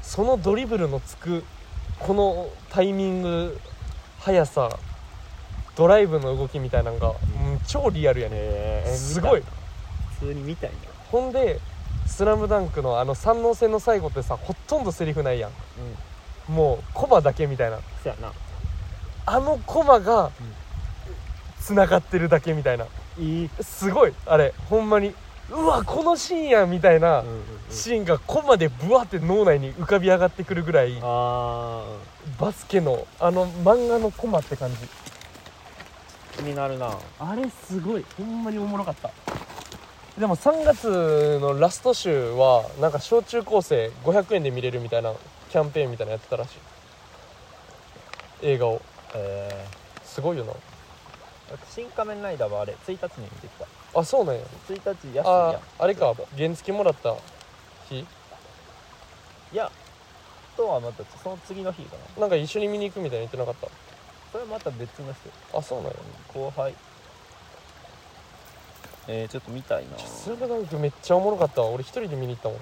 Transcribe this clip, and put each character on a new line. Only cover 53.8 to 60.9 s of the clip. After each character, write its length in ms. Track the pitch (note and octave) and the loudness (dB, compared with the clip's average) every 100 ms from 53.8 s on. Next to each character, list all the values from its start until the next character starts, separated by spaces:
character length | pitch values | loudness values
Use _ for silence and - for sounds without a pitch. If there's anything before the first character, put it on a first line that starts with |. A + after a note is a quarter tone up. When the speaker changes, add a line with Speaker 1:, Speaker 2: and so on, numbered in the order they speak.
| - - | -4 -2
Speaker 1:
あ、 40 | |
そ 180 | E3 C4+ | 0 0
う 20 | |
な 80 | F#3+ | 0
ん 20 | |
や。 60 | B2 - - - | -2 -6 -18 -12
Speaker 2:
一 80 | G3 | -8
日 40 | G3+ | -6
安 160 | F#3+ | -6
い 100 | C#3 | -6
や 80 | B2+ | -2
ん。 40 | F3 | 4
Speaker 1:
あ、 340 | F3+ E3+ E3 - - | 4 4 0 -8 0
あ 80 | F3 | 0
れ 80 | |
か、 60 | G3 | 2
Speaker 2:
ち 40 | |
ょ 80 | D#3 | 2
っ 40 | A#2 | 0
と。 120 | - C#3 | -6 -4
Speaker 1:
原 120 | D#3+ | -4
付 180 | E3+ - | -4 -6
も 100 | G3+ | 0
ら 80 | G3 | 2
っ 40 | |
た 200 | C#3+ B2 A2 - - - - - - - | 2 -2 -4 -8 -20 -20 -20 -20 -20 -14
日？ 120 | C3+ | -12
Speaker 2:
い 60 | E3 - - - - - - - - - - - - - - | -12 -20 -20 -20 -20 -20 -20 -20 -20 -20 -20 -20 -20 -20 -8
や、 180 | G#3+ A3 - - - - - - - - - | -4 -4 -8 -20 -20 -20 -20 -20 -20 -20 -2
と 100 | A3+ | 0
は 140 | C#3+ | 0
ま 100 | A#2+ | -2